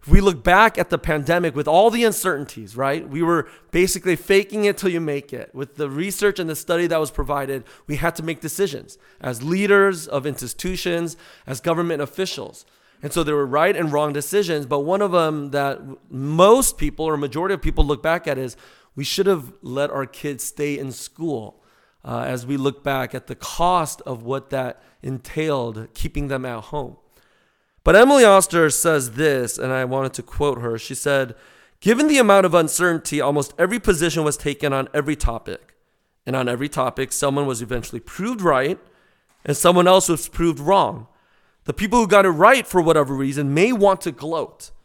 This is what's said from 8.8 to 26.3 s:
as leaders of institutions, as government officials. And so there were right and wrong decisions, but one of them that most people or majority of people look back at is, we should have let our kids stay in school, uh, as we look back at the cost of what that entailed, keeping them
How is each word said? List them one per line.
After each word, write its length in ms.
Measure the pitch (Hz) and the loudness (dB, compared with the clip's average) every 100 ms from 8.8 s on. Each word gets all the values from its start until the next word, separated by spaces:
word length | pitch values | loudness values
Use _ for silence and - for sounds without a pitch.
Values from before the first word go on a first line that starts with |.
| - - _ _ | -14 -20 _ _
as 200 | 135 117 | -8 -6
leaders 640 | 139 185 202 202 196 180 160 | -2 0 4 4 4 0 -6
of 200 | 139 139 | -6 -6
institutions, 920 | 127 123 - 185 185 180 170 170 - - - - | -8 -10 -8 -6 -6 -4 -4 -6 -10 -20 -20 -12
as 140 | 131 | -6
government 420 | 170 165 170 156 | -2 0 0 -2
officials. 640 | 147 - 185 - 101 - _ _ _ _ | -6 -6 -6 -6 -12 -16 _ _ _ _
And 80 | 147 | -6
so 140 | 175 | -4
there 120 | 151 147 | 0 0
were 100 | 135 | 0
right 280 | 139 175 | 2 2
and 160 | 202 160 | 2 -2
wrong 220 | 147 151 | 0 -2
decisions, 540 | 147 139 202 180 156 135 | -4 -2 -2 0 -4 -2
but 140 | 143 | -2
one 200 | 147 190 | 0 0
of 120 | 202 | 2
them 400 | 175 160 156 143 | 2 0 -2 -4
that 280 | 143 139 139 139 135 _ | -2 -2 -4 -12 -18 _
most 680 | 131 139 160 190 262 254 - | -8 -4 4 6 6 4 -2
people 300 | 147 - 160 | -4 -2 -4
or 100 | 151 | -2
majority 380 | 143 147 185 | -4 -4 -4
of 80 | 185 | -2
people 240 | 160 156 147 | -2 0 0
look 160 | 147 | 0
back 260 | 160 170 170 | -2 -2 -2
at 80 | 131 | -6
is, 180 | 131 - - _ _ | -6 -10 -20 _ _
we 100 | - | -10
should 220 | 143 - 190 | -6 0 2
have 280 | 180 123 - | 0 -2 -18
let 280 | - 131 143 | -10 -4 -4
our 140 | 139 | -4
kids 400 | 131 - 147 135 | -8 -8 -10 -8
stay 340 | - - 147 143 | -10 -6 -4 -4
in 140 | 135 | -8
school, 720 | 117 - - 165 127 107 _ _ _ _ _ | -12 -16 -8 -6 -6 -8 _ _ _ _ _
uh, 200 | - 120 127 | -10 -8 -6
as 180 | 127 | -6
we 140 | 120 139 | -4 -2
look 260 | 135 131 | -4 -4
back 300 | 143 135 127 | -6 -4 -6
at 140 | 139 - | -10 -12
the 60 | |
cost 680 | 147 - - 175 180 156 - | -14 -10 -2 0 0 -2 -8
of 200 | - 123 | -10 -10
what 260 | 117 135 - | -6 -8 -6
that 320 | 135 127 - _ _ | -6 -6 -10 _ _
entailed, 840 | 131 131 - - 156 139 117 110 110 | -10 -10 -8 -4 -2 -2 -4 -8 -14
keeping 340 | - - 143 | -6 -4 -4
them 160 | 143 | -4